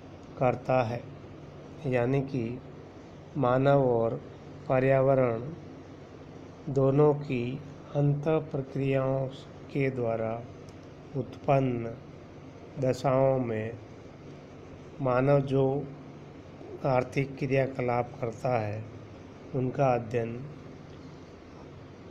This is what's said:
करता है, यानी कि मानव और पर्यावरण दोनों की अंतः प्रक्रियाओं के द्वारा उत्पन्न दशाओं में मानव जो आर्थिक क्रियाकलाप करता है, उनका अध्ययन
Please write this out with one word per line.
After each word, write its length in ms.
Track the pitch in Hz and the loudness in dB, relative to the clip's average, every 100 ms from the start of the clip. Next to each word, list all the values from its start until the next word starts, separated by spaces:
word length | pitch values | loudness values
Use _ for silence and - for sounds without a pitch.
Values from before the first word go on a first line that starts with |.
| - - - - | -18 -16 -16 0
करता 460 | 127 120 - 131 | 2 2 2 4
है, 200 | 113 117 - - - - - - - - 135 | 4 -2 -6 -14 -14 -16 -16 -16 -16 -8 0
यानी 340 | 127 120 139 | 2 4 2
कि 400 | 135 131 113 127 - - - - - - - 147 | 0 -2 -2 -6 -10 -16 -18 -18 -18 -18 -10 0
मानव 460 | 127 127 139 139 | 4 6 6 6
और 380 | 127 117 113 139 - - - - - | 6 4 2 0 -6 -16 -16 -10 2
पर्यावरण 800 | 131 131 135 131 135 123 113 131 170 - - - - - - - - - - - | 4 6 6 8 6 6 2 -4 -8 -12 -16 -16 -16 -16 -18 -16 -16 -16 -10 -2
दोनों 400 | 139 135 139 151 | 4 6 8 6
की 460 | 147 - 127 120 135 - - - 143 | 6 0 -2 -2 -4 -8 -14 -4 2
अंतः 420 | 143 143 156 160 | 4 4 4 2
प्रक्रियाओं 880 | 151 139 135 135 135 135 131 135 131 - - - - | 2 -4 -4 0 2 4 2 2 -2 -6 -14 -16 -6
के 180 | 143 135 | 0 0
द्वारा 520 | 123 117 113 110 117 123 - - - - - - 139 | 2 0 0 0 -4 -8 -14 -16 -18 -18 -18 -8 -6
उत्पन्न 800 | 117 - - 139 131 120 113 117 - - - - - - - - | -6 -4 2 4 4 0 -4 -8 -14 -18 -18 -18 -18 -16 -14 -2
दशाओं 600 | 131 - 143 131 135 131 | 0 2 4 6 6 4
में 400 | 120 110 110 113 - - - - - - - - - - - - | 2 -2 -4 -8 -14 -18 -18 -18 -16 -16 -18 -18 -18 -18 -16 -4
मानव 380 | 131 123 135 143 | 2 4 6 6
जो 480 | 123 135 135 139 - - - - - - - - - - 143 | 4 4 4 2 -4 -10 -16 -16 -16 -16 -18 -16 -14 -4 2
आर्थिक 520 | 127 127 139 139 139 | 2 2 0 -2 -2
क्रियाकलाप 720 | 139 135 131 135 123 120 123 - | 0 2 2 0 0 0 0 -4
करता 380 | 117 110 131 120 | -6 -2 0 0
है, 260 | 107 104 110 - - - - - - 139 | 0 -4 -8 -12 -16 -16 -16 -16 -6 -2
उनका 380 | 127 123 139 | 0 2 4
अध्ययन 520 | 120 113 120 113 120 143 - - - - - - - - - - - - - - - - | 4 0 -2 -2 -4 -10 -14 -16 -16 -16 -16 -16 -16 -18 -18 -18 -18 -16 -16 -18 -18 -18